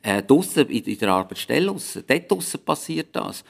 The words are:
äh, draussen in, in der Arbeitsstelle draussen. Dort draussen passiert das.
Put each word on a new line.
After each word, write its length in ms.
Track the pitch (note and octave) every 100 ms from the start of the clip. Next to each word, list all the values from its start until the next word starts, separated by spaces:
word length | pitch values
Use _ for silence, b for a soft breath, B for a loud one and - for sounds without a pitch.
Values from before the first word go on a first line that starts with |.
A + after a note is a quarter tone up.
äh, 220 | G#2+ G2+
draussen 440 | F#2+ C#3+ F#3 E3 C3+
in, 160 | A2+
in 140 | G#2 G#2
der 120 | G#2
Arbeitsstelle 580 | F#2+ F#2+ F#2+ - C3 G3
draussen. 360 | G3 - - -
Dort 240 | D3+ -
draussen 300 | - - - -
passiert 440 | D#3 - D#3+ -
das. 320 | - - - -